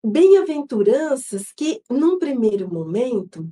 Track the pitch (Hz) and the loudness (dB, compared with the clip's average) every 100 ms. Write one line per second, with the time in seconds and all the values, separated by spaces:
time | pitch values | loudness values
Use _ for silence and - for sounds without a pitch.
0 | 220 240 381 392 - 294 285 220 202 262 | -2 4 6 6 4 -6 -4 0 2 2
1 | 311 269 - 196 208 - 302 427 _ 254 | 0 -4 -4 -10 -12 -6 -6 -6 _ 0
2 | 320 359 285 262 220 196 180 170 160 190 | 0 0 -2 0 0 0 -6 -8 -6 -4
3 | 254 220 185 160 165 | -2 -4 -6 -14 -14